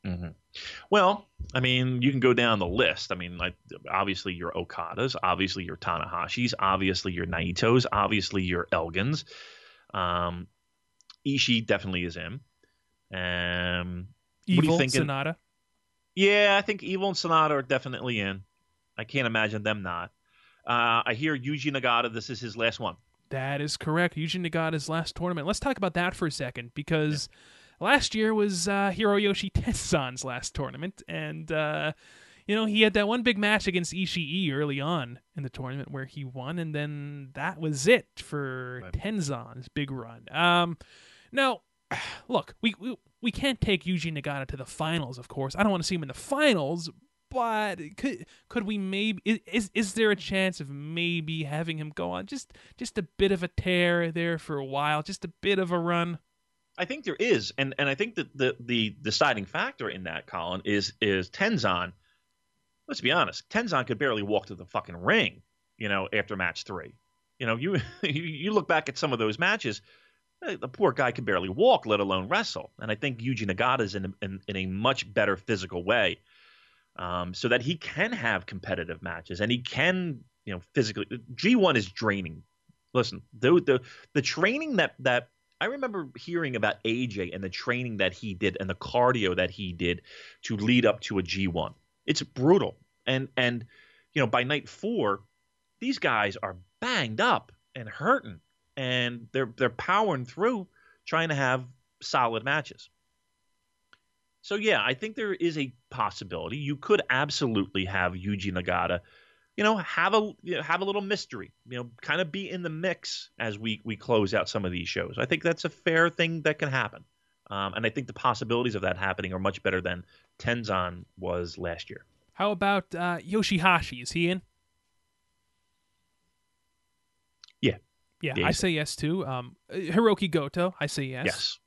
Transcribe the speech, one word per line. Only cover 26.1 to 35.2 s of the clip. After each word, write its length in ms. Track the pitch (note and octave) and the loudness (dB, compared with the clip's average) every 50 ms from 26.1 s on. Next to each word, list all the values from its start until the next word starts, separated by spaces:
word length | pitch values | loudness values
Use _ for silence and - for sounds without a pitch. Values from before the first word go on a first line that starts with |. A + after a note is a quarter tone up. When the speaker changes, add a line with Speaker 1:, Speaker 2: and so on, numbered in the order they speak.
| - | -2
Speaker 2:
for 120 | - F#3+ | -2 -2
a 40 | D#3 | -2
second, 420 | - - C#3 B2 - B2+ A#2+ A#2 _ | -2 -4 -8 -8 -8 -10 -12 -10 _
because 540 | C#3 C#3+ - D#3+ D#3 D3+ D3+ D3+ C#3 - - _ - - - - - - - _ _ | -10 -2 0 0 2 2 2 0 -2 -4 -8 _ -20 -20 -20 -20 -20 -20 -20 _ _
Speaker 1:
Yeah. 60 | - | 2
Speaker 2:
last 280 | G#3 C#4 C#4 - - - | 4 4 4 4 0 0
year 180 | A3 A3 A3 | 0 2 2
was, 360 | A3 G#3+ G#3 G#3 F#3+ F3 E3+ G3+ | 2 2 2 2 0 -2 -2 0
uh, 240 | G3+ G3+ G3+ G3 F3+ | 0 2 2 0 0
Hiroyoshi 560 | F3 A3 G#3 G3+ G3+ G#3 G3+ G3 - - F#3+ | 2 2 4 4 4 4 2 0 0 -2 0
Tenzan's 720 | _ - - A#3+ G3+ - - - F#3 D#3 C3+ B2+ B2+ B2 - | _ 0 0 0 -2 -2 0 0 2 2 0 -2 -6 -8 -6
last 300 | C3 A#2+ B2 - - _ | -6 -6 -6 -8 -6 _
tournament, 480 | - C#3+ B2+ B2+ C3+ D#3+ F#3+ - - - - | -4 -6 -4 -6 -6 -8 -8 -8 -12 -14 -10
and, 420 | E3 D#3+ D#3 D3+ D#3 D#3+ D#3+ D#3 | -8 -6 -6 -6 -8 -10 -6 -2
uh, 420 | D#3+ D#3 D3+ D3+ D3+ D#3 D3+ D#3 D3+ _ - - - - - - - - _ | 0 0 0 0 0 -2 -2 -4 -4 _ -18 -20 -20 -20 -20 -20 -20 -14 _
you 80 | - G#3 | -2 0
know, 120 | A3 A3 | 2 2
he 160 | G#3+ G#3 G#3+ | 4 6 8
had 100 | A3 G#3+ F#3 | 8 8 6
that 140 | G#3 G#3 G3+ | 4 2 2
one 140 | A#3 B3 | 0 2
big 140 | A3+ A#3+ A3 | 2 2 2
match 300 | G3 G#3 G#3 G#3+ G#3 - | 4 4 4 4 4 2
against 260 | G3 F3 F3+ E3+ - | 2 0 0 -2 -2
Ishii 600 | D#3 F3+ F#3 - - F3 D#3+ C3+ D#3+ F#3+ F#3+ D3+ | -2 -4 -2 -2 -2 -4 -4 -2 -2 0 0 0
early 280 | C3+ C#3 D3+ D3 C#3 C#3 | 0 0 0 0 -2 -2
on 380 | C#3 D#3 F3 D#3+ B2+ A#2 A#2+ - | -2 0 0 -2 -2 -4 -10 -16